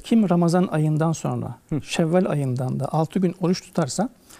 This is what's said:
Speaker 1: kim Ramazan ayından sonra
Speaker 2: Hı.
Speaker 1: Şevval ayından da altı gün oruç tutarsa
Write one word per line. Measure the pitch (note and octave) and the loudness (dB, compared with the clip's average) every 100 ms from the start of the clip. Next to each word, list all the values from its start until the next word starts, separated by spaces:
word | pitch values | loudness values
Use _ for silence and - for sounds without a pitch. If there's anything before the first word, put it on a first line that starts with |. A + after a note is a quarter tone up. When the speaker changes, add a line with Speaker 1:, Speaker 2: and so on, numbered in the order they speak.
Speaker 1:
kim | - A#3 G3+ | 0 2 4
Ramazan | F3 F3 F3+ F3+ | 4 4 2 2
ayından | D#3 D#3 D#3 D#3+ | 0 0 2 0
sonra | D#3+ C#3+ B2 A2+ A#2+ - | -2 -4 -4 -6 -10 -6
Speaker 2:
Hı. | D3+ | -6
Speaker 1:
Şevval | - - D#3+ F3+ F#3+ | -4 -2 2 2 2
ayından | D3 C#3 B2 B2+ C3+ | 0 -2 -2 -4 -4
da | C3+ | -2
altı | D#3 D#3+ G3 | -2 0 0
gün | F3+ - | -2 0
oruç | E3+ F#3 | -2 -2
tutarsa | - - D3 - A3+ - - - | -2 -4 -2 -2 -6 -6 -20 -20